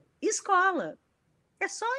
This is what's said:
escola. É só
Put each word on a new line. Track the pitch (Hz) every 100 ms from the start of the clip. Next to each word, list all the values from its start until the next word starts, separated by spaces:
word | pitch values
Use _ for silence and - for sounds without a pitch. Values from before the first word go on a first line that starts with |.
| _ _
escola. | 339 427 - 370 381 349 165 - _ _ _ _ _ _
É | 370
só | - 440